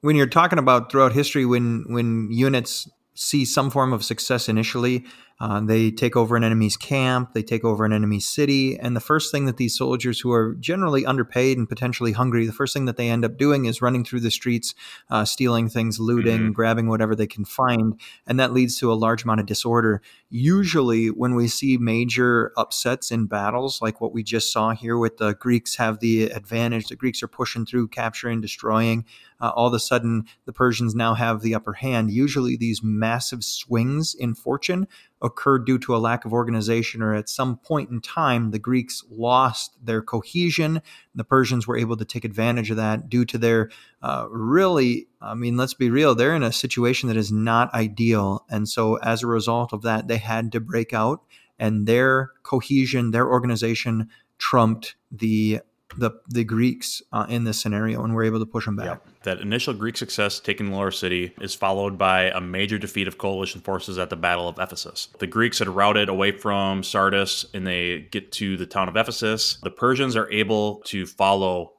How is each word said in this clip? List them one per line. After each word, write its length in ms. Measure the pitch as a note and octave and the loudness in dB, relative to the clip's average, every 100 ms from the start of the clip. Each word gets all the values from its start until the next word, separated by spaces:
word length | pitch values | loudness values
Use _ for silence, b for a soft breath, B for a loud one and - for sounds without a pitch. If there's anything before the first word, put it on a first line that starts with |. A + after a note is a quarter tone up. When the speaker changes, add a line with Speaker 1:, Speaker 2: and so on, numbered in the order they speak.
Speaker 1:
when 140 | D3 D3+ | 4 4
you're 100 | C3+ | 6
talking 320 | E3 F3 F3 | 4 4 4
about 320 | C3 B2 A#2 | 6 4 4
throughout 220 | C3+ C3 | 4 6
history, 340 | B2 C#3+ D3 B2 | 4 0 2 2
when, 380 | B2 A#2+ A#2 - | 2 2 -2 -2
when 420 | A#2+ A#2 A2+ G#2+ | -2 0 0 0
units 600 | A2+ C3+ C3 A2 - - _ _ | 2 4 2 -2 -8 -10 _ _
see 300 | - - D3 | -8 -2 0
some 260 | B2 - C3+ | 2 2 2
form 220 | C3 C3 | 2 2
of 120 | A#2+ | 0
success 440 | - A2+ - B2 - | -2 -6 -2 -2 2
initially, 560 | A2 A2+ B2 B2 B2 B2 B B B | 0 0 0 0 0 -4 B B B
uh, 180 | A2+ G#2 | -4 -2
they 320 | G#2+ A2+ A2+ | 2 4 4
take 260 | A2 B2 B2 | 2 0 2
over 200 | A2+ A#2 | 4 4
an 80 | |
enemy's 320 | A2+ A2+ G#2+ - | 4 4 2 0
camp, 560 | - C#3 B2+ B2+ B2 | -2 0 2 0 -2
they 100 | A2+ | -6
take 220 | G#2+ A2+ | -2 -2
over 220 | A2+ G#2+ A2 | 0 2 2
an 80 | |
enemy 260 | G#2+ G#2+ G#2 | 2 2 0
city, 580 | - - D3 C3+ C3 - | -2 0 2 2 0 -2
and 160 | B2 | -4
the 60 | A#2+ | -4
first 320 | - D#3 - | 0 0 2
thing 140 | D3 C#3 | -2 -2
that 100 | A#2 | 0
these 180 | A#2+ | -2
soldiers, 460 | - C3 B2+ B2 A#2 | 0 -2 0 -2 -2
who 100 | B2+ | 2
are 220 | A#2 A2 A#2 | 2 2 -2
generally 460 | A#2+ F3+ F#3 C#3 C3 | -4 0 2 2 2
underpaid 500 | C3 A#2 B2 C3 B2+ | 0 0 2 2 2
and 100 | A#2+ | -2
potentially 460 | G#2+ B2 A#2+ A#2+ | -2 -4 -2 -2
hungry, 320 | G#2+ B2+ A#2+ | 0 2 2
the 80 | A2+ | 0
first 220 | A2 C3+ | -2 -4
thing 100 | C#3+ | -2
that 140 | C3 A#2 | -4 -2
they 100 | A#2+ | 0
end 160 | A#2 | 0
up 140 | A2+ A2+ | 0 0
doing 260 | C#3+ C#3+ | 2 2
is 160 | A#2+ A2+ | 2 0
running 240 | B2 B2+ | 0 0
through 160 | A#2+ B2 | -2 -2
the 100 | A#2 | -2
streets, 440 | - B2+ A#2+ - B B B B | -2 0 -2 -2 B B B B
uh, 160 | A2+ | -2
stealing 420 | G#2+ - B2+ A#2 A2+ | 0 0 2 2 0
things, 280 | A#2 A2+ G#2+ | 0 -2 -2
looting, 400 | A2 A#2+ A#2 A2+ | 0 2 2 2
Speaker 2:
Mm-hmm. 120 | A2 | 0
Speaker 1:
grabbing 360 | G#2 A2+ A#2 A2+ | 2 2 2 2
whatever 260 | A2 A2 A2 | 2 2 0
they 100 | G#2+ | -2
can 200 | - G2+ | -4 -8
find, 520 | - B2+ A#2+ A2 A2 B B - | 0 2 4 2 0 B B -2
and 120 | B2+ | 2
that 140 | B2+ | 4
leads 260 | B2+ B2 - | 4 2 2
to 120 | B2 | 0
a 20 | |
large 300 | A2+ A2+ A2+ | 2 2 0
amount 160 | A#2 A2 | 0 0
of 60 | G2+ | 0
disorder. 560 | G#2 A#2+ A#2 A2+ G#2 b b b | -2 2 2 4 0 b b b
Usually, 840 | A#2+ C#3 F#3+ F#3 D#3+ B2+ A2+ A2+ | 0 4 4 4 2 4 4 2
when 240 | A2 B2 | 0 0
we 140 | A#2+ A#2+ | 2 0
see 300 | - C#3 B2+ | 0 0 2
major 720 | A#2 A2+ B2 A#2+ B2 A#2+ A2 - | 2 0 0 2 2 2 0 -2
upsets 520 | A2 - B2 - - | -4 -2 -2 -2 -2
in 140 | A2+ G#2+ | -2 0
battles, 540 | G#2 G2+ A#2+ C3+ - | 0 -2 -2 -4 -4
like 200 | A2 A2 | -4 -4
what 120 | A#2 | -6
we 100 | A#2 | -4
just 300 | G#2 A2+ - | -2 -2 0
saw 200 | A#2 A2 | 0 0
here 260 | A2 A#2 A#2 | -2 -2 0
with 180 | A2+ - | 0 0
the 180 | G#2+ | -2
Greeks 420 | G2+ B2 A#2+ - - | -2 2 0 0 -2
have 240 | A2+ A2 | -2 0
the 240 | A#2 A2 | 0 2
advantage, 640 | A2 - G2+ A2+ A#2 A2+ G#2+ | 0 -4 -6 -2 -2 -2 -6
the 80 | - | -6
Greeks 260 | B2+ A2+ | -6 -4
are 60 | A#2 | -10
pushing 360 | - B2 A#2 | -6 -6 -4
through, 240 | A2 B2 A2+ | -2 -2 -2
capturing, 540 | - A#2 - B2 A2+ | -4 -6 -4 -6 -4
destroying, 640 | G#2+ - A2+ A2 A2+ A2+ A2+ B B B | -6 -6 0 2 2 0 -4 B B B
uh, 80 | A#2 A#2 | -4 2
all 120 | A#2+ | 2
of 40 | |
a 60 | A#2+ | 2
sudden, 480 | - B2 A#2 A2+ G#2+ B | 0 0 2 -2 -4 B
the 80 | - | -18
Persians 420 | - B2+ A2 A#2 | 0 0 2 -2
now 200 | A2 A2+ | 0 0
have 260 | A2+ A#2 A2 | 0 0 0
the 140 | A2+ | 0
upper 180 | A2 A2 | -2 -4
hand. 380 | G2+ C3 B2 A2 | -6 -4 0 0
Usually, 480 | G#2+ C#3 C#3 B2 B2 | 2 0 0 -2 0
these 240 | A#2 G#2+ | -2 -2
massive 600 | A2 G#2+ A2 A#2 - B2 | 0 0 0 -2 -4 -6
swings 720 | A2 - - A#2+ A#2+ C#3+ D#3 | -8 -8 -2 0 2 0 -2
in 200 | - B2 | -2 -4
fortune 520 | A2+ - C#3 - F3+ G3 b b _ | -4 -4 -4 -2 -2 -2 b b _
occurred 440 | - - - C3 A#2+ | -6 -2 2 2 2
due 120 | B2+ | 0
to 160 | B2+ | 2
a 40 | A#2 | 0
lack 260 | A2+ A#2 | 2 -2
of 80 | A2+ | -2
organization, 680 | A#2 A#2 A#2 G#2 A#2 A2+ A2+ | -2 0 -2 0 0 -2 -4
or 120 | A2 | -2
at 140 | G#2+ G#2+ | -2 -4
some 280 | - C3 A#2 | -4 -4 -4
point 340 | - D#3 C3+ | -4 -4 -2
in 100 | B2 | -8
time, 500 | - - D3 B2 A2 | -8 -2 0 2 0
the 80 | G#2+ | -2
Greeks 440 | G#2+ B2+ B2 - - | 0 0 0 -10 -12
lost 680 | G#2+ A#2 B2+ C3 A#2 - _ | -6 2 4 4 0 -10 _
their 160 | A#2 A2 | -4 -4
cohesion. 800 | G#2+ A#2 - F3 F3 D#3+ D#3 D#3+ B B B | -2 -6 -4 0 0 2 0 -2 B B B
The 100 | - | -10
Persians 420 | A2 C3+ B2 B2+ A2+ | 2 2 4 0 0
were 100 | A#2+ | -2
able 200 | A2+ A2+ | -2 -2
to 60 | |
take 200 | A2 A#2+ | -6 -8
advantage 460 | A2+ G#2 A2+ A#2+ A2 | -8 -2 0 0 -2
of 60 | A2 | -2
that 300 | A2 G#2+ - | 0 -2 0
due 140 | A#2+ A#2 | 0 0
to 100 | B2 | 2
their, 320 | A#2 A2+ A2 B B B | 2 4 2 B B B
uh, 240 | B2+ B2+ G#2+ | -6 -4 -6
really, 800 | A2+ A2+ D#3 F#3+ E3+ B2 A#2+ - _ | -6 0 2 4 4 2 0 -6 _
I 120 | G#2+ | -12
mean, 220 | A2+ A#2+ A#2+ | -6 -2 -2
let's 180 | C3 | -2
be 160 | - B2 | 0 0
real, 240 | B2+ D3+ | 4 4
they're 200 | A#2+ C3 E3 | 4 4 2
in 60 | |
a 100 | A#2+ | 0
situation 560 | - B2+ - A#2+ C3 B2+ | -2 -4 0 0 0 0
that 80 | A2 | 0
is 120 | G#2 | 0
not 400 | G#2+ A2+ A#2 A#2+ | 0 2 2 2
ideal. 720 | A#2 A2 G#2 A#2 A2 G2 G2 _ | 0 -2 0 2 4 2 -2 _
And 180 | A2 G#2+ | -6 -4
so 280 | - A2 A2 | 0 0 0
as 260 | A#2 A2+ | 0 -2
a 40 | A#2+ | 0
result 460 | A#2 A2 A#2 A#2+ | 0 0 -2 -2
of 100 | G#2+ | -4
that, 260 | A2+ A2 A2+ | -2 -2 0
they 100 | A#2 | -4
had 340 | G#2+ A2+ A2+ | -2 -4 -2
to 80 | A#2 | -6
break 320 | A2+ A#2 A2+ | -4 -4 -2
out, 300 | A2+ A2 D3+ _ b b _ | 0 0 -2 _ b b _
and 280 | A2 G#2+ G#2 | -2 0 2
their 460 | A#2+ C3 C3 C3 _ | 4 4 2 0 _
cohesion, 680 | - C3 - C#3 C3 C3 A#2+ | -2 -2 2 2 2 0 0
their 160 | A2+ B2+ | 2 2
organization 800 | B2 B2 A2+ A2+ A2+ B2 A2+ A2 B B _ | 2 2 0 0 -2 -2 -2 -4 B B _
trumped 580 | - B2+ A2+ A2+ - - _ | 0 4 4 2 -6 -18 _
the, 500 | A2 A2+ G#2+ G#2+ G#2+ - _ _ - | -4 0 2 2 0 -6 _ _ -4
the, 140 | A2+ - - | -4 -4 -6
the 160 | A#2+ | -2
Greeks, 580 | A2+ A2+ B2 B2+ - - _ | 0 2 0 0 -8 -10 _
uh, 140 | A2 G#2 | -6 -4
in 160 | A#2+ | -2
this 160 | A#2 G#2+ | -2 -2
scenario, 440 | A2 G#2 A2 A#2 | -2 -2 -2 -2
and 100 | A#2+ | -2
were 80 | A2+ | 0
able 140 | A2 A2 | 0 0
to 80 | A2 | -4
push 200 | A#2 A2 | -4 -4
'em 80 | G#2 | -4
back. 100 | F2 | -6
Speaker 2:
Yep. 200 | F2 _ _ | -10 _ _
That 160 | - F#2 | -6 -6
initial 340 | G2+ A2+ C3+ | -4 -4 -2
Greek 220 | G#2+ A2 A2+ | -4 -6 -6
success 420 | - - G#2 - | -8 -2 -2 -2
taking 320 | - G2+ G#2 | -6 -4 -4
the 60 | G2 | -2
lower 140 | G2 | -4
city 420 | F#2 F#2 F2+ F2+ - | -4 -2 -2 -4 -8
is 140 | G2 | -12
followed 440 | - G2 G2 G2+ F#2 | -4 -2 -2 -4 0
by 320 | F#2+ F#2 F#2 | 2 4 2
a 100 | F#2 | -2
major 380 | F2+ F#2 G2+ G#2+ | -6 -4 -2 -4
defeat 300 | G2 G#2 F#2+ | -6 -6 -6
of 100 | - | -4
coalition 420 | G2+ F#2+ F#2+ F2+ | -6 -4 -6 -8
forces 380 | - F#2+ - F#2 | -6 -6 -6 -8
at 100 | F2+ | -6
the 80 | F2 | -2
Battle 320 | F2 F2 F2 | -2 0 -4
of 100 | E2+ | -6
Ephesus. 500 | F#2 F2 D#2 - - - | -8 -8 -12 -12 -14 -8
The 80 | F#2+ | -6
Greeks 320 | A2 A#2 - | 0 0 0
had 100 | G2 | -2
routed 400 | F#2 G2+ G#2 G2+ | 2 2 4 0
away 240 | F#2+ G2 | 0 0
from 500 | G2 G#2+ G2+ G2 F#2+ | 0 -2 0 0 -2
Sardis, 600 | F#2 G#2 G2 G2 G2 - - | -2 0 2 2 0 -4 -6
and 140 | G2+ F#2 | -8 -4
they 420 | F2+ F2 F2 D#2+ | -4 -4 -6 -8
get 180 | G#2 - | -10 -10
to 240 | - G2+ F#2 | -8 -4 -4
the 100 | F2 | -4
town 220 | G2 F#2+ | -4 -2
of 80 | F#2+ | 0
Ephesus. 600 | A2+ A2+ A2 A2 - - | -2 -2 -4 -2 -2 -4
The 80 | - | -10
Persians 460 | - B2 C3 C3+ A2+ | -2 0 0 0 -2
are 140 | G#2+ | -2
able 460 | G#2 G#2 G#2+ G#2 G#2 - | -2 0 0 0 -4 -8
to 200 | G2+ F2 | -8 -8
follow 640 | - G2 G2 F#2+ F2+ E2 | 0 2 4 2 -2 -6